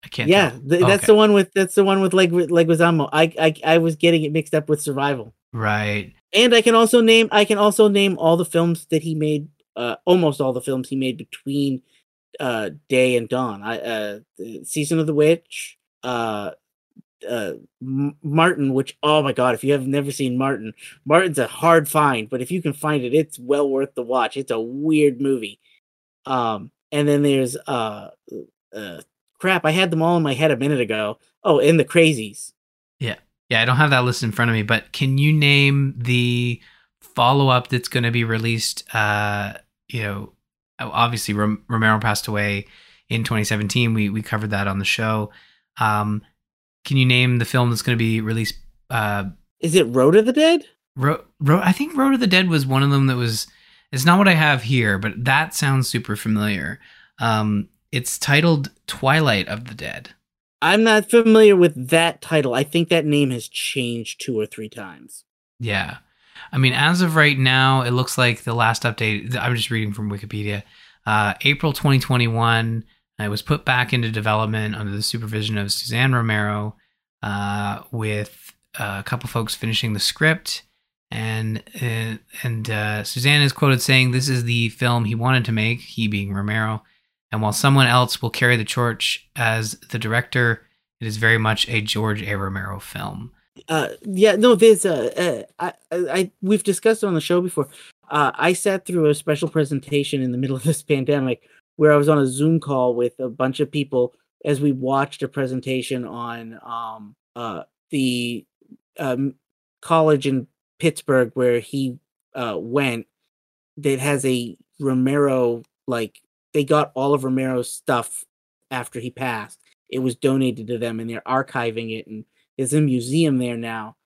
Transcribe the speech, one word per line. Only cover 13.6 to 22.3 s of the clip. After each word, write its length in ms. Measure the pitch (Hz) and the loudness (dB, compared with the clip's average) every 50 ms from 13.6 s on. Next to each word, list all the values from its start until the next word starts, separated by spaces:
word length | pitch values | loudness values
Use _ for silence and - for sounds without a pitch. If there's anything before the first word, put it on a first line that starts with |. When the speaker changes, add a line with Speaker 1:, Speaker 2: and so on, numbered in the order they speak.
| 101 | -8
Speaker 2:
I, 160 | 107 117 110 | -8 -8 -6
uh, 420 | - 117 117 110 107 104 101 107 _ _ _ | -6 -6 -6 -6 -6 -6 -8 -12 _ _ _
the 280 | _ 92 113 113 - - | _ -16 -14 -14 -16 -14
Season 340 | - - 156 147 147 165 160 | -10 -6 -6 -4 -2 0 0
of 80 | 160 | 0
the 80 | 151 156 | 0 2
Witch, 640 | 143 151 156 170 165 _ _ - - - - - _ _ _ _ _ - | 4 4 4 4 2 _ _ -16 -14 -14 -16 -18 _ _ _ _ _ -8
uh, 480 | 123 127 120 117 113 107 104 104 92 73 _ _ _ _ _ _ _ _ _ - _ _ _ - | -6 -4 -4 -4 -4 -4 -6 -8 -10 -12 _ _ _ _ _ _ _ _ _ -20 _ _ _ -10
uh, 260 | 90 120 117 107 92 73 57 - _ _ _ | -8 -6 -6 -6 -6 -8 -10 -14 _ _ _
M-, 360 | 131 131 131 135 143 143 147 _ _ | -10 -6 -4 -4 -4 -4 -6 _ _
Martin, 520 | 160 143 160 165 175 180 151 143 135 131 | -2 0 2 2 2 2 0 -2 -2 0
which, 240 | 131 131 - - _ - | -2 -2 -4 -8 _ 0
oh 200 | 151 151 156 147 | 2 2 2 2
my 100 | 135 123 | 0 -2
God, 220 | - 123 127 135 | 0 0 0 0
if 100 | - - | -2 0
you 80 | 131 143 | 0 0
have 140 | 139 131 | 0 0
never 240 | 131 135 143 139 139 | -2 -2 -2 -4 -4
seen 260 | 139 - 143 131 123 | -6 -4 -4 -4 -2
Martin, 380 | 123 131 135 143 - 107 113 107 _ - - - _ _ | -2 -2 -2 -4 -4 -8 -12 -16 _ -20 -20 -20 _ _
Martin's 320 | 135 147 170 190 185 151 139 | 2 4 4 4 2 0 -2
a 80 | 123 | -2
hard 420 | 110 - - 156 165 170 165 156 147 | -2 -4 -2 4 6 6 6 4 2
find, 400 | - 160 151 143 131 117 107 | 0 2 2 2 2 0 -4
but 140 | 104 | -6